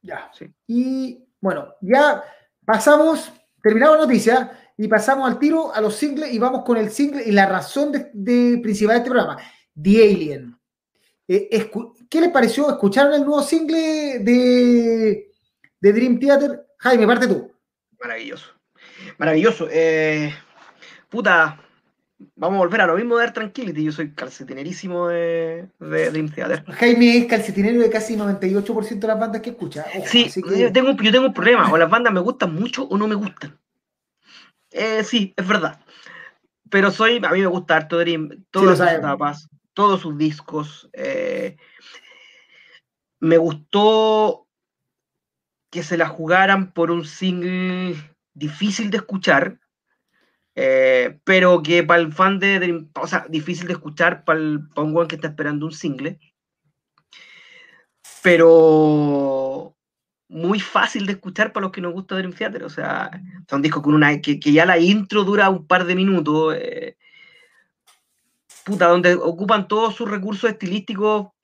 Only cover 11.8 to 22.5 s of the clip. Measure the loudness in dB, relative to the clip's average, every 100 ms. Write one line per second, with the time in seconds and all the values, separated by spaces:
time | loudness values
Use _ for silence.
11.8 | -12 _ _ 0 2 4 2 2 -2 0
12.8 | 0 4 4 4 2 0 0 -2 0 -2
13.8 | 0 -2 -4 -4 2 4 4 4 4 4
14.8 | 2 0 0 -2 -6 _ _ _ _ _
15.8 | 2 4 2 0 4 2 2 -6 -16 _
16.8 | 2 4 4 2 2 -2 -6 _ _ _
17.8 | _ _ -14 -12 -14 -16 -20 _ _ _
18.8 | -20 -20 -20 -6 0 2 2 0 -4 0
19.8 | 0 0 -2 -2 -6 -10 _ _ -20 _
20.8 | -20 -20 _ -4 2 2 2 -2 _ _
21.8 | _ _ _ _ -20 _ -4